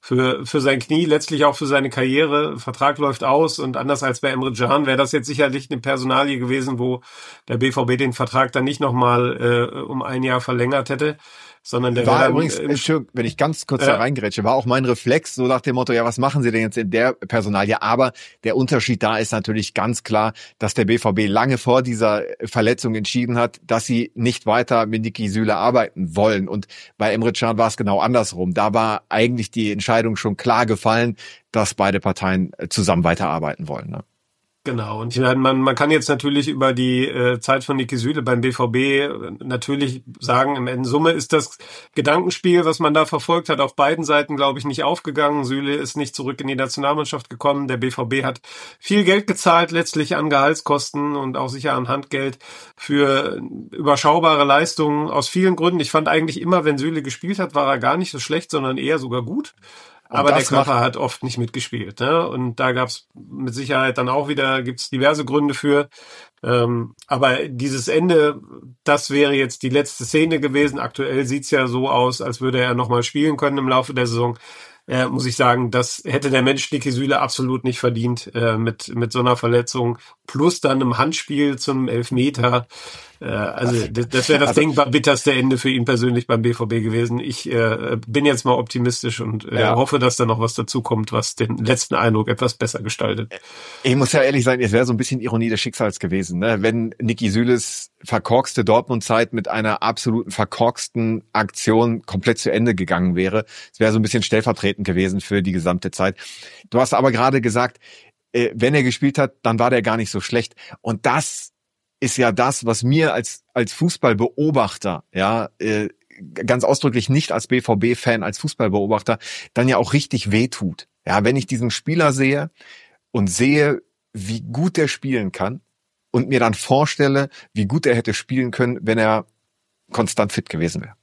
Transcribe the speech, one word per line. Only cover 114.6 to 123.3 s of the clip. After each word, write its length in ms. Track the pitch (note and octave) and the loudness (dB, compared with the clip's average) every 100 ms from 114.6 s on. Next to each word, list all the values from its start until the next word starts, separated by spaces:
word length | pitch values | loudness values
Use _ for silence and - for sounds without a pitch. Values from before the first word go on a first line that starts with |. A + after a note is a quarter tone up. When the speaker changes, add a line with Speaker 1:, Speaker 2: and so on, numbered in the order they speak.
| G#2+ - G2+ E2+ _ | 0 -2 -6 -6 _
Speaker 2:
ja, 340 | F#2+ G2 A#2 G#2+ _ | -2 0 0 -4 _
äh, 300 | G#2+ G#2+ G#2+ - _ - E2+ | -2 -2 -4 -10 _ -20 -16
ganz 280 | - A2 B2 | -8 -2 0
ausdrücklich 460 | - C3+ C#3+ A#2 G2+ | 2 2 2 0 2
nicht 240 | C3+ - | 0 0
als 140 | - - | -4 0
B-V-B-Fan, 760 | B2 - G#2 A2+ A#2+ - A2+ | -2 2 2 2 0 0 0
als 160 | G#2 G#2 | -2 -6
Fußballbeobachter, 800 | D#3 - A2+ G#2 G2+ G#2+ - A2 - - - | -8 -2 0 0 0 0 0 -4 -4 -16 -8
dann 120 | - B2+ | 0 2
ja 120 | A#2 | 2
auch 160 | A#2+ | 2
richtig 360 | C#3+ - A#2+ G#2 | 0 -2 -4 0
wehtut. 560 | G#2+ B2 - F#2+ E2 - _ - | 0 0 -2 -6 -8 -18 _ -2
Ja, 180 | G2 | 0
wenn 120 | G#2 C3+ | 2 0
ich 100 | - | -2
diesen 240 | B2+ A#2+ | -4 -2
Spieler 420 | - - D#3+ D3+ | -4 -4 2 2
sehe 380 | C3 C3+ C#3+ D#3 _ - - _ _ _ | 2 0 0 -4 _ -20 -20 _ _ _
und 180 | A#2+ | -2
sehe, 520 | G2 | 0